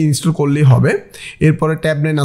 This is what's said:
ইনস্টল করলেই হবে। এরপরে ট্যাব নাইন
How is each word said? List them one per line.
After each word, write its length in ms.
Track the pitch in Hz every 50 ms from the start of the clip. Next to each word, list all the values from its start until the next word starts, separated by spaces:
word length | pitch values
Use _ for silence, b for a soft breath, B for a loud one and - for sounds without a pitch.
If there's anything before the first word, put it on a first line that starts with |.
| 160
ইনস্টল 260 | 151 139 - - 165 156 -
করলেই 260 | 147 143 139 147 147 131
হবে। 200 | 123 120 123 165 392 403 - - B B B B B B 151
এরপরে 280 | 156 151 - 160 156 160 151 -
ট্যাব 140 | 156 156 147 147
নাইন 120 | 156 156 151